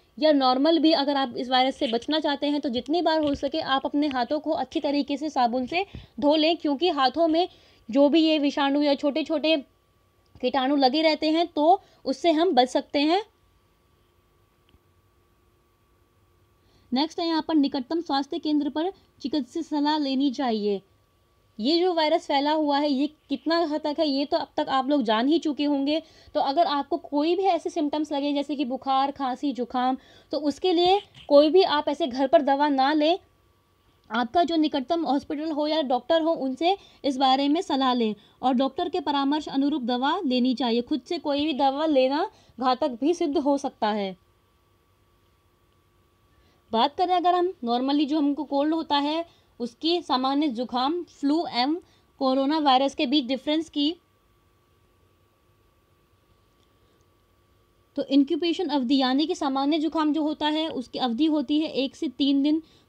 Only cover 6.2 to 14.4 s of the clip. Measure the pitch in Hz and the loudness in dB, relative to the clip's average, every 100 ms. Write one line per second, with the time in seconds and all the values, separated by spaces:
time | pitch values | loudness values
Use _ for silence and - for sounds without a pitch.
6.2 | 285 311 311 339 302 262 359 285 262 294 | 2 2 2 0 -2 0 0 2 0 2
7.2 | 330 320 359 - _ _ - 262 285 320 | 2 2 -2 -6 _ _ -2 4 6 6
8.2 | 320 311 285 302 277 285 294 277 294 285 | 4 2 0 0 0 2 2 2 0 -2
9.2 | 311 302 311 311 - _ _ _ _ _ | -4 -2 0 0 -2 _ _ _ _ _
10.2 | _ - 247 269 262 285 262 302 320 302 | _ -6 -2 0 0 2 2 4 2 2
11.2 | 311 320 339 302 311 392 - _ 262 269 | 0 0 0 2 4 4 0 _ -6 0
12.2 | 349 311 370 247 254 285 277 285 302 381 | 2 4 4 4 2 0 -2 -2 2 0
13.2 | 440 _ _ _ _ _ _ _ _ _ | -2 _ _ _ _ _ _ _ _ _
14.2 | _ _ | _ _